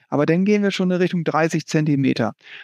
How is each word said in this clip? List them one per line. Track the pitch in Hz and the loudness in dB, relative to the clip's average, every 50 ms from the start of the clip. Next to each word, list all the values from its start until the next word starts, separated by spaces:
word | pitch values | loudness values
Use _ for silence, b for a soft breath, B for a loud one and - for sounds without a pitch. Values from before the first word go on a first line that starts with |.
| b b | b b
Aber | - 135 147 | -2 0 2
dann | 151 160 175 190 | 2 2 2 2
gehen | 202 208 208 202 | 2 2 2 0
wir | 196 | 0
schon | 185 - 190 180 | -2 0 0 0
in | 185 | 0
Richtung | 175 180 170 - 175 160 | 0 0 0 0 -2 -2
dreißig | 160 147 151 160 165 - 160 151 | -2 0 0 0 0 0 -2 -4
Zentimeter. | - - 160 151 156 147 139 135 131 131 - 120 107 - _ B B B B | -2 -2 0 2 2 2 2 2 0 0 0 -2 -4 -4 _ B B B B